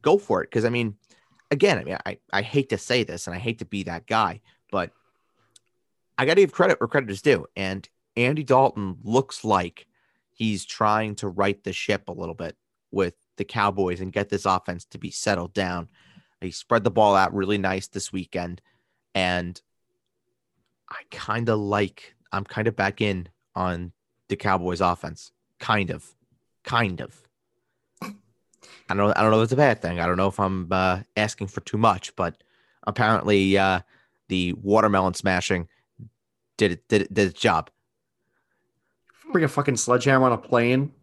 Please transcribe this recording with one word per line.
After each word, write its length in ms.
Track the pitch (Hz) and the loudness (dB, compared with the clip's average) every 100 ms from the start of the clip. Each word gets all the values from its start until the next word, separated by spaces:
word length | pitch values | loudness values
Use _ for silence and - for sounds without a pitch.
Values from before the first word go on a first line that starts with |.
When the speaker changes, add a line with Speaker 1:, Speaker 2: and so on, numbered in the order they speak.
Speaker 1:
go 160 | - 202 | 4 2
for 260 | 202 92 | 2 -2
it. 80 | - | 0
'Cause, 140 | 120 | 0
I 40 | 117 | 0
mean, 280 | 120 113 101 _ _ _ _ _ | 0 -4 -6 _ _ _ _ _
again, 300 | 131 202 120 | 2 2 2
I 40 | |
mean, 140 | 67 92 | -4 -8
I, 140 | 90 - _ | -10 -12 _
I 100 | 101 | -4
hate 260 | 110 143 - | 0 -2 0
to 80 | 104 | -4
say 260 | - 120 | 0 0
this 220 | 107 87 - | 0 -6 -10
and 80 | |
I 40 | 90 | -8
hate 200 | 113 117 | -8 -8
to 60 | |
be 180 | 85 101 | -8 -8
that 220 | 92 85 | -8 -10
guy, 360 | - 113 101 95 _ _ _ | -2 0 0 -4 _ _ _
but 200 | 98 85 _ _ _ _ _ _ _ _ _ _ _ _ - | -6 -6 _ _ _ _ _ _ _ _ _ _ _ _ -2
I 80 | |
gotta 160 | 131 180 | 2 4
give 100 | 180 | 4
credit 280 | - 180 - | 4 2 2
where 80 | 117 | 0
credit 220 | 143 117 | -2 -2
is 120 | 101 | -2
due. 260 | 147 104 - | 2 2 0
And 320 | - 95 98 - _ _ | -8 -6 -6 -12 _ _
Andy 280 | - 123 151 | -2 0 -2
Dalton 560 | 135 131 135 104 98 92 | 2 4 4 0 -8 -8
looks 400 | 92 120 135 - | 0 0 0 -8
like 440 | 110 95 87 - _ _ _ _ _ | 0 0 0 -10 _ _ _ _ _
he's 360 | _ 113 98 | _ -4 -4
trying 500 | - - 107 107 110 | -8 -2 0 0 -2
to 120 | 101 101 | -6 -8
right 360 | 90 98 98 | -2 -2 -2
the 100 | 98 | -8
ship 360 | 87 - 101 - | -6 -4 -4 -6
a 40 | |
little 220 | 87 85 | -10 -10
bit 220 | 82 85 - _ _ _ | -8 -12 -12 _ _ _
with 240 | 98 90 _ _ - | -2 -2 _ _ -12
the 80 | |
Cowboys 560 | 101 113 101 98 92 90 | -8 -2 0 0 -2 -2
and 120 | 95 | -4
get 160 | 101 101 | -4 -2
this 160 | 101 | -2
offense 400 | 98 92 - 87 | 0 0 -2 -12
to 120 | - - | -14 -14
be 100 | - | -12
settled 420 | - - 95 87 | -6 -2 -2 -2
down. 360 | 104 92 87 85 _ _ - _ _ | -4 -2 -4 -8 _ _ -20 _ _
He 100 | 90 | -12
spread 320 | - - 117 | -12 0 2
the 80 | 107 | 2
ball 240 | 107 107 | 4 4
out 180 | 98 95 | 6 4
really 240 | 101 95 104 | 0 -2 0
nice 300 | 95 95 - | 0 -4 -6
this 240 | 98 - | -12 -8
weekend. 500 | 95 87 90 87 87 _ _ _ _ _ | -10 -8 -6 -6 -10 _ _ _ _ _
And 440 | 98 90 90 87 90 _ _ _ _ _ _ _ _ _ _ _ _ - | -4 -2 -2 -6 -12 _ _ _ _ _ _ _ _ _ _ _ _ -18
I 120 | - - | -18 -16
kinda 460 | - - 110 117 | -14 -6 -2 0
like, 600 | 107 101 101 98 - - _ _ | 0 0 0 -2 -6 -20 _ _
I'm 120 | 98 | -8
kinda 280 | 101 - 110 | -6 -4 -2
back 300 | 107 98 - | 0 -2 0
in 280 | 107 95 82 _ _ | -2 -2 -8 _ _
on 380 | - 92 87 87 _ _ _ _ | -6 -4 -4 -10 _ _ _ _
the 80 | |
Cowboys 460 | 101 104 95 90 90 | -4 0 0 -2 0
offense. 500 | 92 87 78 80 - _ _ _ | 0 0 -8 -14 -20 _ _ _
Kind 300 | - 107 90 | -2 0 0
of. 240 | 80 - _ _ _ _ _ | -8 -14 _ _ _ _ _
Kind 380 | - 120 107 85 | -4 -2 -2 -6
of. 260 | - _ _ _ _ _ _ _ _ _ | -14 _ _ _ _ _ _ _ _ _
I 920 | - - _ _ _ _ - - - | -16 -16 _ _ _ _ -20 -20 -6
don't, 180 | 95 104 - | 0 2 4
I 40 | |
don't 100 | 110 | 4
know 80 | 110 | 4
if 60 | |
it's 80 | 113 | 2
a 40 | 131 | 6
bad 240 | 143 110 | 6 4
thing. 180 | 85 87 | -2 -2
I 60 | |
don't 120 | 85 90 | -2 0
know 100 | 95 | 0
if 120 | 101 | 0
I'm, 280 | 95 95 85 | -2 -2 -2
uh, 300 | 92 92 90 - | 0 0 0 -4
asking 320 | - 107 - 98 | -4 -4 -4 -10
for 140 | - | -10
too 160 | - 107 | -8 2
much, 380 | 113 92 - | 2 2 -6
but 260 | - 87 - _ _ _ _ | -6 -6 -6 _ _ _ _
apparently, 760 | - 104 110 110 98 101 95 98 | -8 0 2 2 2 2 4 4
uh, 240 | 95 90 - _ _ _ _ | 2 0 -4 _ _ _ _
the 260 | 92 90 | -2 -2
watermelon 600 | - 98 107 110 101 92 | -4 2 4 6 4 2
smashing 540 | 90 101 90 - 92 85 _ _ _ 117 _ _ _ _ - | 0 0 0 0 -4 -4 _ _ _ -20 _ _ _ _ 0
did 140 | 104 | 0
it, 160 | 87 _ | 0 _
did 140 | 104 | 0
it, 100 | - | 2
did 160 | 98 98 | 0 0
its 100 | - | 2
job. 300 | 113 82 - _ _ _ _ _ _ _ _ _ _ _ _ _ _ _ 320 | 0 0 -4 _ _ _ _ _ _ _ _ _ _ _ _ _ _ _ -2
Speaker 2:
Bring 120 | 185 | 2
a 40 | 151 | 2
fucking 280 | - 139 120 | 2 0 0
sledgehammer 480 | - 123 135 131 | 2 4 6 6
on 60 | 127 | 4
a 60 | 113 | 2
plane. 560 | - 123 120 131 147 _ | 2 2 4 2 0 _